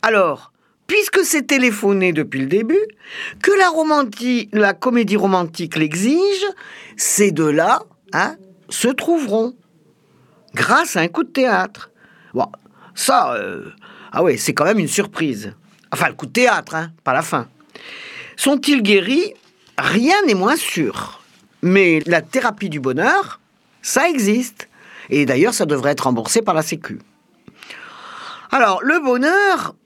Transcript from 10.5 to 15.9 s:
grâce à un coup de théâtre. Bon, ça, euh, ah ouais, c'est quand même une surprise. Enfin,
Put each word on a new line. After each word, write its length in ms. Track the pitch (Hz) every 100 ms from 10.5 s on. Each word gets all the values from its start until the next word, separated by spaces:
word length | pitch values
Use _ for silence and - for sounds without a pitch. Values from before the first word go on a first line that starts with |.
| -
grâce 400 | - 254 339 -
à 60 |
un 80 | 165
coup 140 | 311
de 60 | -
théâtre. 640 | - 254 190 190 - - _ _ _ -
Bon, 140 | - - - _ _ - -
ça, 400 | - 185 151 120
euh, 340 | 95 92 - - - - -
ah 120 | -
ouais, 140 | 175 123
c'est 160 | -
quand 120 | 147 156
même 140 | 220
une 80 | 160
surprise. 680 | - 202 - 156 110 104 - _ _
Enfin, 200 | _